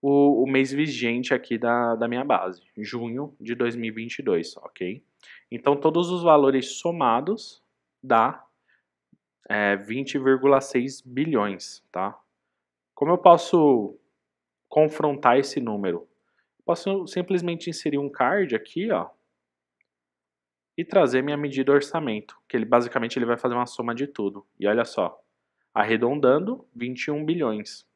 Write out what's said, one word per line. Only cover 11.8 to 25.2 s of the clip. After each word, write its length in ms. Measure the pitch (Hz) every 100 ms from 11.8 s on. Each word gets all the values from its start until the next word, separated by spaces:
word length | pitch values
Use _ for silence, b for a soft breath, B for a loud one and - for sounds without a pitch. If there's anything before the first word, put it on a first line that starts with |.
| _
tá? 280 | 90 95 - _ _ _ _ _ _ _
Como 180 | - 143
eu 60 | 175
posso 800 | 180 170 - 175 151 123 101 - _ _ _ _ _ _ _
confrontar 680 | - 156 151 151 143 127 127
esse 220 | 139 -
número? 480 | 117 104 98 85 - _ _ _ _ _
Posso 420 | - 170 196 196 180
simplesmente 640 | - 180 185 175 170 175
inserir 300 | 165 160 143
um 100 | 143
card 480 | 143 127 196 175 113
aqui, 340 | - - 208
ó, 200 | 160 82 _ _ _ _ _ _ _ _ _ _ _ _ _ _ _ _ -
e 60 |
trazer 380 | 170 196 143 127
minha 140 | 143 147
medida 360 | 147 131 131
orçamento, 680 | 143 143 165 147 107 - - _
que 80 | 120
ele 80 |
basicamente 540 | 113 123 120 131 117 135
ele 80 | 117
vai 100 | 117
fazer 180 | 123
uma 120 | 120 123
soma 280 | - 120
de 120 | 117 139
tudo. 400 | - 101 101 - _
E 80 | 101
olha 180 | 110
só, 380 | 117 - 87 -